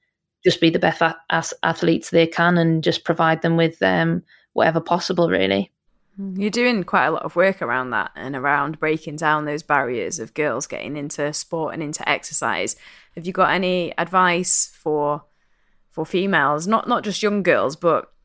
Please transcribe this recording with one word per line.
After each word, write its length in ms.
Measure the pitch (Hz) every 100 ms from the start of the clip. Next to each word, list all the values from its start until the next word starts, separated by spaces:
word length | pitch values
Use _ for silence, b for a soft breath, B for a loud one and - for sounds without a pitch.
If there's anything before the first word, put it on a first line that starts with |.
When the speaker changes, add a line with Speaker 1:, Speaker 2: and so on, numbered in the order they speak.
| b _ _ _
Speaker 1:
just 160 | 185 -
be 120 | 165
the 80 | 170
best 220 | 170 -
a-, 140 | 165 - -
as-, 240 | 165 - -
athletes 480 | 165 165 170 165 -
they 160 | 170 165
can 320 | 165 170 175
and 260 | 165 160
just 200 | 165 160
provide 400 | - 165 160 160
them 140 | 170 165
with, 220 | 160 165
um, 400 | 190 180 165 175 - b b
whatever 280 | - 165 165
possible, 480 | 165 180 - 175 170
really. 420 | 90 95 - 196 _ _ _ _ 196 196
Speaker 2:
You're 160 | 185 208
doing 340 | 226 247 226
quite 220 | 170 190 135
a 60 |
lot 100 | 160
of 140 | 165 170
work 260 | 190 196
around 300 | 131 127 127
that 200 | 110 - -
and 200 | 120 139
around 440 | 139 147 143 156
breaking 380 | 156 156 - 147
down 280 | 156 151 151
those 180 | 151
barriers 560 | 156 143 127 120 87 -
of 140 | 113
girls 320 | - 151 117 -
getting 320 | - 92 147
into 340 | 143 - 147
sport 440 | 151 - 165 156 -
and 80 |
into 240 | 151 156 -
exercise. 680 | - - - 117 87 101 - B B B -
Have 120 | 165
you 40 |
got 200 | 190 170
any 440 | 175 185 180 170 -
advice 800 | 165 185 180 175 180 - - -
for, 420 | 160 151 147 147 - _ _ _ _ _ _
for 140 | - 156
females, 640 | 180 196 170 139 151 180
not, 220 | 220 -
not 140 | 226
just 180 | 208 -
young 220 | 214 208
girls, 320 | 170 120 113 160
but 360 | 170 131 - _